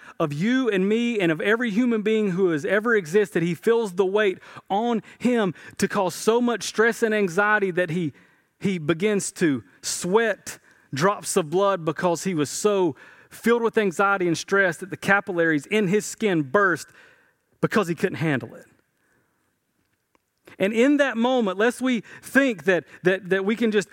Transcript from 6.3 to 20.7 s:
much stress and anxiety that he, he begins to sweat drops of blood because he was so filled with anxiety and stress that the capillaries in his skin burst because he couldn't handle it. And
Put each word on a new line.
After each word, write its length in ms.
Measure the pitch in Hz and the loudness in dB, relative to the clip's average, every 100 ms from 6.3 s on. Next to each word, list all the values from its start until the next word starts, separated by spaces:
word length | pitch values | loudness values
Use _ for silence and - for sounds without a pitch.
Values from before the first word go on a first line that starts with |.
| 233 | 2
much 220 | 240 220 | 0 -2
stress 380 | - - 226 220 | -6 0 0 2
and 140 | 226 214 | 0 0
anxiety 560 | 196 165 208 214 196 | 0 0 2 4 2
that 180 | 175 180 | 0 -2
he, 240 | 165 160 - _ _ _ _ | -2 -4 -6 _ _ _ _
he 180 | 202 180 | -4 -2
begins 540 | 147 165 208 202 - | -2 0 0 0 -4
to 320 | - 170 131 - _ | -2 0 0 -6 _
sweat 800 | - - 175 208 226 - - - _ _ - | -10 -8 0 2 2 -4 -10 -18 _ _ -12
drops 420 | 131 185 202 175 202 | -2 0 0 -2 -2
of 140 | 156 | 0
blood 340 | 175 202 190 | 0 2 0
because 420 | 160 151 185 165 190 | -4 -2 -2 -2 -2
he 100 | 165 | -2
was 140 | 143 | -2
so 460 | - 208 202 175 127 - - _ | -2 0 2 0 -2 -14 -20 _
filled 320 | - - 240 | -4 0 2
with 160 | 233 226 | 2 0
anxiety 480 | 202 165 196 196 175 | 0 2 0 2 0
and 100 | 160 | -2
stress 400 | - 196 190 160 | -2 0 0 -2
that 140 | 190 | -10
the 60 | 151 | -6
capillaries 680 | - 202 208 175 165 151 135 | 0 0 0 0 2 2 0
in 220 | 214 196 | 0 2
his 180 | 208 - | 0 -2
skin 380 | - 220 170 | -4 0 0
burst 460 | 139 196 196 156 - - - _ _ _ _ - | 2 2 2 0 -6 -20 -20 _ _ _ _ -6
because 260 | 160 226 175 | -2 0 -2
he 80 | 170 | -2
couldn't 220 | 185 139 | -4 -2
handle 360 | 160 135 117 | -2 -2 -6
it. 120 | - - _ _ _ _ _ _ _ _ _ _ _ _ _ _ _ _ _ - - | -16 -20 _ _ _ _ _ _ _ _ _ _ _ _ _ _ _ _ _ -14 -2
And 140 | 190 | 0